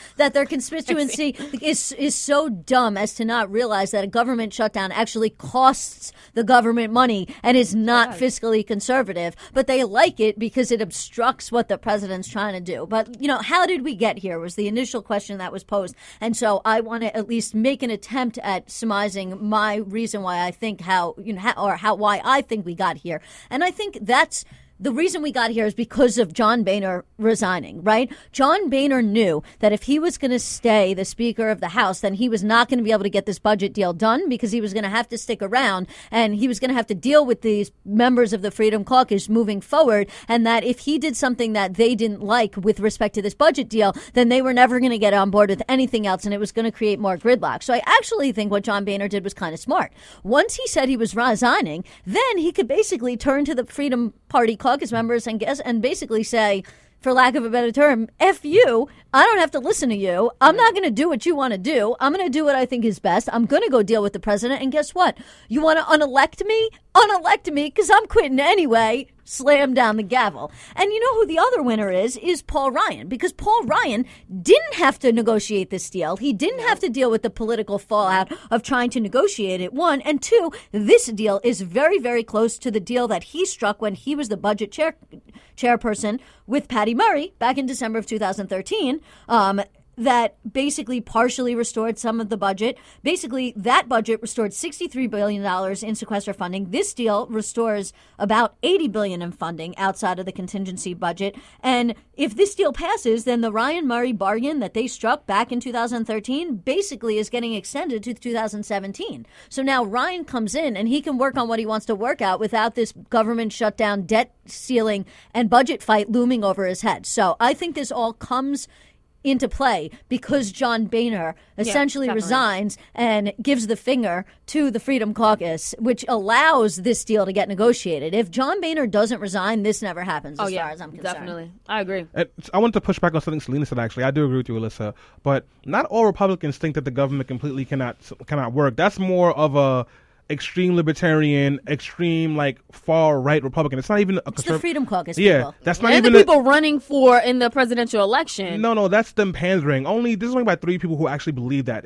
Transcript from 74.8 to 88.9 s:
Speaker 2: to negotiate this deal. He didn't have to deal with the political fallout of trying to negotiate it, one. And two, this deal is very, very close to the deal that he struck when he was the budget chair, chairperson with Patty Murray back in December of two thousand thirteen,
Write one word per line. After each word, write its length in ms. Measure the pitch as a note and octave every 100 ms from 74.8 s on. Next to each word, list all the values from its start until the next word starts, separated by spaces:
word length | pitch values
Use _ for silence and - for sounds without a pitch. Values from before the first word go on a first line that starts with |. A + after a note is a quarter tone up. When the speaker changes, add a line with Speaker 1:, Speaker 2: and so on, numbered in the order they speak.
| C4+ -
Speaker 2:
to 140 | B3+
negotiate 560 | A#3 A3+ G#3+ - G3+ F#3
this 200 | F#3 -
deal. 280 | F#3 D#3 F#3
He 160 | C#4
didn't 260 | G3+ E4 C5 A#4
have 120 | G#4
to 80 | F4
deal 200 | A#3 B3
with 120 | A3
the 60 | A3+
political 500 | - A3 A3+ G#3 G3+
fallout 540 | - G#3+ F#3+ F#3+ F#3+ E4+ -
of 120 | A#3
trying 260 | - B3+ A#3+
to 80 | B3
negotiate 640 | G#3 A#3+ G4 - F#3+ F#3
it, 120 | F3+
one. 280 | C4 E4+ C#4
And 200 | C4+ D4
two, 300 | - A#4 E4 - -
this 320 | G#3 G#3 A4+ -
deal 340 | G#3 G#3+ G3
is 200 | A#3+ F#3
very, 380 | F#3 F#3+ D#4 G4
very 240 | A#3+ A#3+
close 340 | A#3 G#3+ A3+ -
to 100 | B3+
the 120 | G#3
deal 260 | F3 B3 A#3+
that 160 | F#3 -
he 200 | D#4 F#4
struck 360 | - G#3 G#3
when 140 | G#3+ F#3+
he 180 | C4
was 140 | D4 A#3+
the 80 | G3
budget 360 | G3+ G#3 G#3
chair, 240 | - D#4+ - _ - _ - _ -
chairperson 640 | A#3+ A#3 A3+ G#3 G#3 A3+ - _ -
with 200 | C#4 -
Patty 260 | A#3+ G#3+
Murray 400 | A#3+ A4 D#4 F4 -
back 180 | A#3+ C4+
in 80 | C4
December 340 | C4+ A3+ A3
of 60 | G#3+
two 140 | A3
thousand 280 | G3 G3 F#3+
thirteen, 520 | F#3+ F#3+ G#4+ C#4